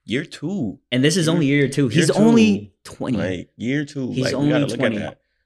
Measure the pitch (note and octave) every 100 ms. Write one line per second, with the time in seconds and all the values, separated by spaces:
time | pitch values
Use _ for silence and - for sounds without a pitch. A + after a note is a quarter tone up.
0 | - A#2+ E3 - D3+ G3 A2 - - B2+
1 | C#3 F#3 D#3+ E3+ C#3 C#3+ C3+ - C3 B2+
2 | D#3+ F#3 A3 A#3 A3 G3 - _ - -
3 | C#4+ A3+ F2 F2+ D2+ - A2 C#3+ C#3+ C#3+
4 | B2 A2+ B2+ B2+ C#3+ D3+ C#3 A#2 A#2+ G#2
5 | D#2 - _ _